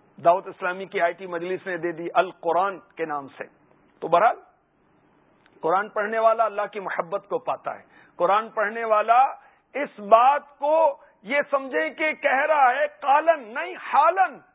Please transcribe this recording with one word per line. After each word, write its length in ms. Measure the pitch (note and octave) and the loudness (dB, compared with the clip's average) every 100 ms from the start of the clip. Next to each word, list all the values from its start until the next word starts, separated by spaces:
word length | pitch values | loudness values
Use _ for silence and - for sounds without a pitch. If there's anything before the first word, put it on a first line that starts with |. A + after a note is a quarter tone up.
| _ - | _ 0
دعوت 300 | E3 F#3 F#3+ | 2 2 0
اسلامی 380 | - F#3 F#3 F#3+ | -8 -8 -6 -8
کی 160 | G3 | -2
آئی 120 | E3+ | -2
ٹی 140 | F3 F#3+ | -4 -10
مجلس 380 | E3+ F3+ F#3 F#3+ | -8 -6 -8 -8
نے 80 | F3 | -6
دے 140 | E3+ | -6
دی 160 | D#3+ E3+ F3 | -6 -4 -2
القرآن 560 | F#3 - E3 E3 G3 F3 - - | -2 -4 -4 -2 -2 -6 -14 -10
کے 100 | D#3+ | -8
نام 220 | D3 C3+ - | -8 -10 -16
سے۔ 80 | - _ _ _ _ _ | -18 _ _ _ _ _
تو 60 | E3 | 0
بہرحال 320 | E3+ A3+ - - _ _ _ _ _ _ _ _ _ _ _ | 2 2 0 -8 _ _ _ _ _ _ _ _ _ _ _
قرآن 260 | D#3+ F3+ G#3+ | -2 0 -2
پڑھنے 300 | G#3+ G#3 A3+ | -4 -4 2
والا 260 | A3+ A3+ G#3+ | 2 2 0
اللہ 200 | G3+ G3+ | -2 -8
کی 80 | G#3 | -8
محبت 480 | F#3 - E3+ G3 - | -8 -6 -6 -8 -6
کو 80 | E3 - | -6 -6
پاتا 260 | C3 C#3+ G#2 | -8 -8 -12
ہے۔ 60 | - _ _ - | -16 _ _ -2
قرآن 300 | F3 G#3 A3+ | 0 0 0
پڑھنے 340 | A3+ G#3 A3+ A3+ | -4 -4 -4 0
والا 340 | G#3+ G#3+ A#3+ C4+ - _ _ _ C4+ | 2 4 4 4 0 _ _ _ -8
اس 240 | C#4+ - G3+ | -8 -10 4
بات 300 | A3 B3+ C#4+ - - | 6 6 2 -2 -6
کو 160 | D4 D#4+ D#4 - - _ | 0 2 2 0 -10 _
یہ 160 | G3 C#4+ - | -4 -4 -2
سمجھے 380 | C#4 C4+ D4+ D#4 | -4 -2 -4 -4
کہ 220 | C4+ D#4 D4 | -4 -4 -2
کہہ 240 | C#4+ C4+ D4+ | -2 0 2
رہا 220 | D4+ B3+ C4 | 2 2 2
ہے 120 | D4 - | -4 -4
قالن، 380 | C#4 C#4+ D#4+ D#4 G#3+ | 0 2 4 0 -2
نہیں 220 | C4 F4 C#4+ | -10 -10 -12
حالن، 560 | - B3+ D#4+ F#4+ F4 G#3 - | -2 2 4 2 0 -4 -20